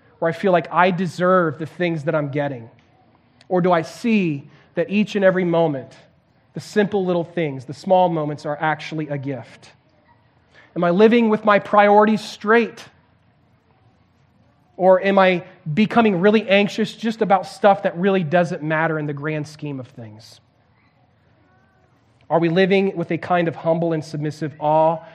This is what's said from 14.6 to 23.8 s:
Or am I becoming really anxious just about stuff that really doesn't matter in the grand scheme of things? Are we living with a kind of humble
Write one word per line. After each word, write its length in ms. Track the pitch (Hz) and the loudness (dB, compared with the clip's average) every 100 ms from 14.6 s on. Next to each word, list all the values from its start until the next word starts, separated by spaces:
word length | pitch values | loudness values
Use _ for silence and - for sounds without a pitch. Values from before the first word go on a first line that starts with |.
| _ - | _ 0
Or 260 | 180 185 | 4 4
am 160 | 196 196 | 4 4
I 260 | 185 180 - - - | 4 2 -4 -14 -6
becoming 480 | 151 214 233 220 185 | 0 2 4 2 4
really 280 | 196 220 208 | 4 2 2
anxious 460 | 196 202 - 220 | 2 2 -2 -6
just 280 | - 226 220 | -6 -6 -4
about 240 | 202 190 - | 0 0 -2
stuff 380 | - 208 196 | 0 2 4
that 120 | 190 170 | 0 -2
really 260 | 196 190 | 0 0
doesn't 400 | 160 175 175 175 | 0 0 0 -4
matter 360 | 151 160 160 156 | -4 -2 -2 -2
in 80 | 147 | -6
the 80 | |
grand 340 | 143 147 156 151 | -8 -6 -8 -8
scheme 320 | - 147 135 | -12 -12 -12
of 80 | 123 | -14
things? 520 | - 110 107 - - _ _ _ _ _ _ _ _ _ _ _ _ _ _ _ _ _ _ - | -18 -20 -20 -20 -20 _ _ _ _ _ _ _ _ _ _ _ _ _ _ _ _ _ _ -4
Are 100 | 160 | 0
we 100 | 170 | 2
living 480 | 165 190 196 196 170 | 2 2 2 0 -2
with 140 | 170 | -4
a 80 | 165 | -6
kind 300 | - 180 170 | -2 -2 -2
of 80 | 147 | -4
humble 360 | 165 170 | -2 -2